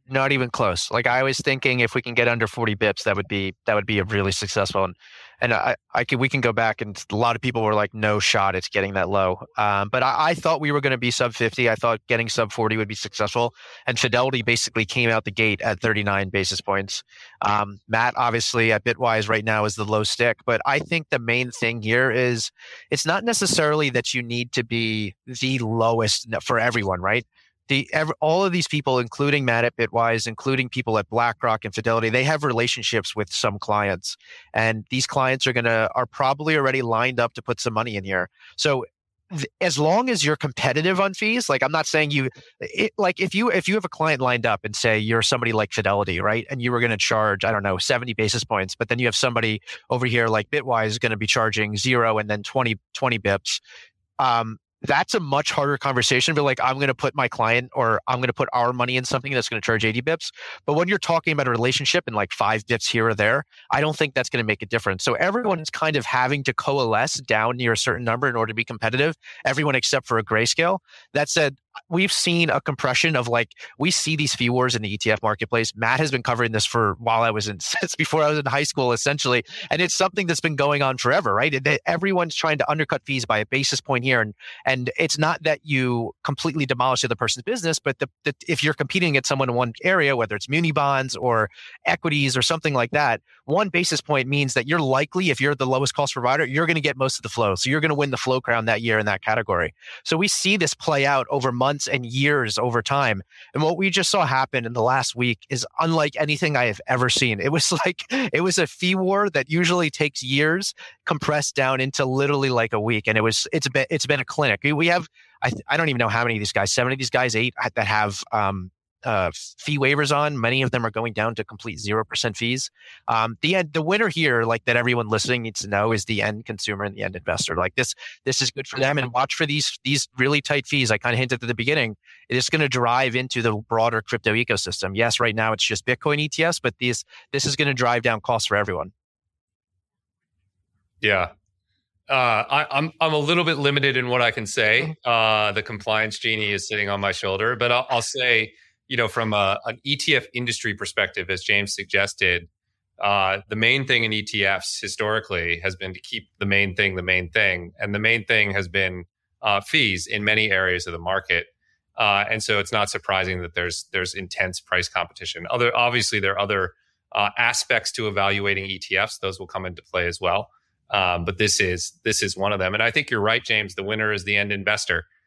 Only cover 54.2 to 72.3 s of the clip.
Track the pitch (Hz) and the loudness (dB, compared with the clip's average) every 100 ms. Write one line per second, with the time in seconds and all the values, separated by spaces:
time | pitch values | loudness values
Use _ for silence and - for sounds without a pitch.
54.2 | 131 117 110 110 _ _ - 143 185 214 | 0 0 -2 -8 _ _ 0 0 2 -2
55.2 | 147 139 - - 143 139 139 123 113 127 | 0 -2 0 0 0 0 0 0 2 2
56.2 | - 147 147 127 127 135 139 127 135 143 | 2 2 0 0 -2 0 -2 0 -2 0
57.2 | 123 - 113 123 127 135 113 110 - 127 | -2 0 2 2 0 0 0 0 0 -2
58.2 | 127 - 139 123 120 123 123 127 123 131 | -2 -2 0 0 0 0 -2 -2 -2 -4
59.2 | 139 131 - 113 - 113 110 117 139 165 | -2 -4 -2 -4 0 2 2 0 -2 -4
60.2 | - - - - - 147 175 202 - 165 | -6 -14 -16 -10 -2 0 2 0 0 0
61.2 | 170 147 127 117 123 123 139 - - 107 | 0 0 2 2 2 0 2 0 0 -2
62.2 | 98 - 107 110 - 117 - 117 113 104 | -2 0 2 0 0 -2 0 2 2 4
63.2 | 107 135 - - - 123 151 151 151 131 | 4 2 -2 -14 -2 0 2 0 0 0
64.2 | 123 123 107 104 104 113 101 95 - 120 | 0 0 0 0 0 -2 0 0 0 2
65.2 | 185 226 220 170 156 - 156 143 - 127 | 0 0 0 -2 -4 -2 0 0 0 0
66.2 | 127 143 135 - - 139 117 110 135 - | 0 0 -2 -2 -2 0 2 2 0 -2
67.2 | 131 110 113 123 120 110 127 123 117 117 | 0 2 2 0 0 2 0 0 0 0
68.2 | 139 120 110 110 - 113 113 127 156 156 | 0 0 -2 -2 -6 -2 0 2 0 -2
69.2 | - - 120 135 147 131 - 135 - 113 | -12 -4 -2 0 0 0 2 0 0 -2
70.2 | 104 110 113 - 170 190 _ - - 143 | 2 2 2 2 0 0 _ -20 -6 -2
71.2 | 147 170 143 135 _ - - 170 190 - | 0 2 0 -2 _ -20 -4 0 2 0
72.2 | 180 | 2